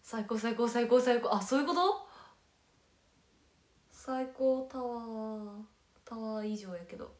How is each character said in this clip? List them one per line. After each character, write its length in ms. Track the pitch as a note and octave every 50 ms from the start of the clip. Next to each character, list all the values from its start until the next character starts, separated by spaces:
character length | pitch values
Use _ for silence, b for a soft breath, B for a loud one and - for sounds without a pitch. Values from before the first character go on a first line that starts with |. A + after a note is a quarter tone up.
最 220 | _ - - A3 G#3
高、 140 | - A3+ A3
最 180 | A3 A#3 A3
高、 100 | - A#3+
最 220 | A#3 A#3 A#3+ A#3 A3+
高、 100 | A#3+ B3+
最 220 | B3 B3 A#3+ A#3+
高。 140 | A#3+ B3 A3
あ、 80 | G3+
そ 160 | F#3+ - B3+ C#4
う 20 |
い 40 | D4
う 20 |
こ 80 | D4+ F4
と？ 340 | E4 F4+ G4 G4+ - B B B B B B B B _ _ _ _ _ _ _ _ _ _ _ _ _ _ _ _ _ _ _ _ _ _ _ _ _ _ _ _ _ _
最 340 | - - - - C4 C4 C4 C4
高 380 | - - C4 C4 C4 C4 C4 C4
タ 60 | C4+ C4
ワ 180 | B3 B3 A#3+
ー、 680 | A#3+ A#3 A3+ A3+ A3 A3 A3 A3 G#3+ G#3+ G#3 G3+ G#3 G#3+ G#3+ _ _ _ _ _ _
タ 140 | _ - A#3
ワ 240 | A3+ A3 A3 A3 G#3+
ー 40 | G#3
以 100 | G#3+ G#3+
上 180 | G#3 G3+ F#3+ F3+
や 60 | F3 E3+ -
け 80 | -
ど。 160 | - - - -